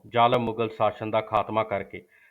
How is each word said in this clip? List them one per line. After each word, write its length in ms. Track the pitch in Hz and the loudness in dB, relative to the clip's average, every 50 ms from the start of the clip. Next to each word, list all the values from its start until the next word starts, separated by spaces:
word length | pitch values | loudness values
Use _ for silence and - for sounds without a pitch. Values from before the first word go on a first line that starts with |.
| - 104 | -16 -2
ਜ਼ਾਲਮ 320 | 110 117 117 120 123 123 | 2 4 4 6 4 2
ਮੁਗਲ 280 | 117 113 107 113 113 110 | 0 -2 -2 -2 -4 -4
ਸ਼ਾਸਨ 400 | - - 113 104 - - 113 110 | 0 0 0 0 0 -2 -4 -2
ਦਾ 100 | 110 110 | -2 -2
ਖਾਤਮਾ 420 | 110 - 110 107 98 - 107 110 107 | -2 0 -2 -2 -2 0 0 -2 0
ਕਰਕੇ 380 | - 101 98 95 - - 95 - _ _ _ _ _ | 0 -2 -4 -4 -8 -12 -16 -16 _ _ _ _ _